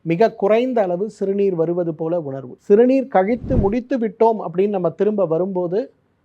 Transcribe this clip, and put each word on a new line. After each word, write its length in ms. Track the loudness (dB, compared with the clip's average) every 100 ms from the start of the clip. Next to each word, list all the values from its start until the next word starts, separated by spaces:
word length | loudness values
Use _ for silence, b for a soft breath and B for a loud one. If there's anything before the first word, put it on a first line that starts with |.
மிக 320 | -4 2 2
குறைந்த 500 | 2 0 2 0 0
அளவு 280 | 0 -2 -4
சிறுநீர் 440 | -6 -4 0 0
வருவது 400 | 0 -2 -2 -4
போல 260 | -4 -4 -4
உணர்வு. 360 | -6 -10 -12 -10
சிறுநீர் 500 | 2 4 6 4 2
கழித்து 480 | 2 2 0 -2 0
முடித்து 420 | 2 0 -2 -2
விட்டோம் 400 | -2 2 2 2
அப்படின்னு 240 | -4 -2 -2
நம்ம 220 | 0 -2
திரும்ப 360 | 0 -2 0 0
வரும்போது 680 | 0 -2 -2 -4 -4 -6 _ _ _